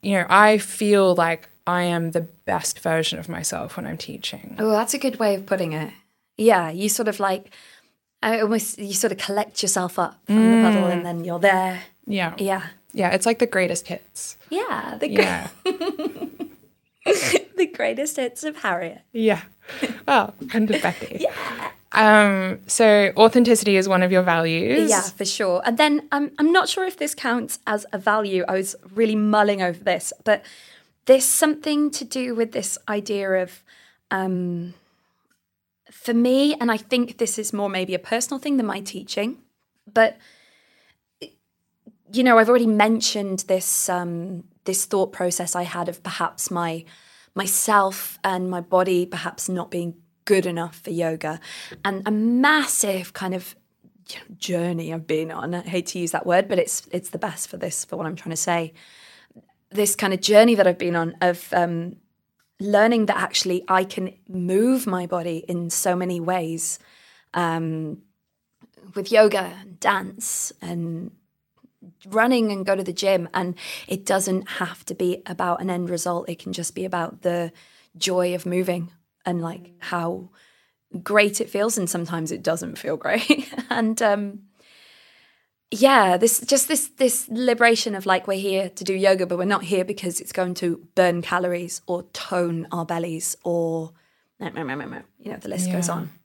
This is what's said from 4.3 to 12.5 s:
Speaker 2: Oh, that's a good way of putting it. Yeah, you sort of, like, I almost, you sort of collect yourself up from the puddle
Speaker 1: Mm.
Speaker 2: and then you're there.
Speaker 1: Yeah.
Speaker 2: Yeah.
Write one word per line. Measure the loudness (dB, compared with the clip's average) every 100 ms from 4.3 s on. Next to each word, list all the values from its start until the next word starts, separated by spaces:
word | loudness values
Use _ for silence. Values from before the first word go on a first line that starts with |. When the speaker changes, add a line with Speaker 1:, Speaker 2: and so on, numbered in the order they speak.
| -12 -16 -4
Speaker 2:
Oh, | 0
that's | 0 0
a | -2
good | -2 0
way | 0
of | 0 -2
putting | -2 -2
it. | -4 -8 -10 _ _ _ _
Yeah, | 6 6 2
you | -2 -2
sort | 0 -2
of, | 0
like, | -2 -2 -6 -20 -20 -20 _ _ _ _
I | -2 0
almost, | 0 0 -2 -8
you | -6
sort | -2 -2
of | -2
collect | -4 -4 -4 -4
yourself | -2 0 -2 -2
up | -4 -4 0
from | 4
the | 6 8 6
puddle | 4 2
Speaker 1:
Mm. |
Speaker 2:
and | 0 -4
then | -6 -6
you're | 2
there. | 4 4 0 -4 -12 _ -6
Speaker 1:
Yeah. | -4 -4 -4
Speaker 2:
Yeah. | -4